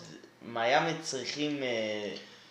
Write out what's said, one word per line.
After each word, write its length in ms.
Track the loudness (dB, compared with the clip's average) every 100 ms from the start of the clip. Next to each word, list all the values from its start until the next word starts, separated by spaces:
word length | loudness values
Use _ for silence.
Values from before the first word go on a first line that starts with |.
| -14 -16 -18 -16
מיאמי 480 | -6 2 6 6 4 -2
צריכים, 600 | -4 -4 -4 -2 -2 0
אה, 520 | 0 0 0 -2 -4 -6 -12 -20 -20